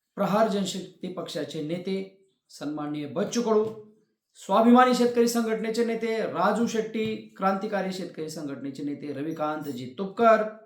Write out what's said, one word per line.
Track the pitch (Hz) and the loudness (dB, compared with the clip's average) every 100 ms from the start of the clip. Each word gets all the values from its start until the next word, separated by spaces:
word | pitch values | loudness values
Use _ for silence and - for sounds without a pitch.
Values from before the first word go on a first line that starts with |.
| _ | _
प्रहार | - 180 208 220 | -4 0 2 2
जनशक्ती | 196 185 185 - - 185 | 2 -2 -6 -12 -12 -12
पक्षाचे | 180 - 165 143 156 | -10 -8 -8 -6 -6
नेते | 151 180 196 190 190 _ _ _ _ | -6 -6 -4 -6 -6 _ _ _ _
सन्माननीय | - 143 151 147 151 147 | -12 -8 -6 -6 -6 -6
बच्चू | 151 202 240 | -4 -2 -2
कडू, | 220 214 220 - - _ _ _ _ | 2 2 2 -6 -18 _ _ _ _
स्वाभिमानी | _ - 208 233 247 254 | _ 0 4 8 10 8
शेतकरी | 240 240 240 233 | 6 2 4 2
संघटनेचे | 233 220 214 220 233 | 2 0 -2 -2 0
नेते | 226 226 226 220 | 0 -2 -2 -2
राजू | 170 151 196 208 226 | -2 0 2 2 0
शेट्टी, | 220 - 226 220 214 - - | 0 -2 -2 -4 -4 -10 -2
क्रांतिकारी | 190 196 202 202 185 | 0 0 -2 -4 -4
शेतकरी | 185 175 - 156 | -6 -8 -8 -10
संघटनेचे | 165 147 135 139 135 | -8 -8 -8 -8 -8
नेते | 143 135 147 | -8 -8 -8
रविकांतजी | 135 156 160 151 156 143 120 127 - | -6 -6 -4 -4 -4 -6 -8 -10 -8
तुपकर, | 190 - 233 220 - - | -8 2 6 6 2 -8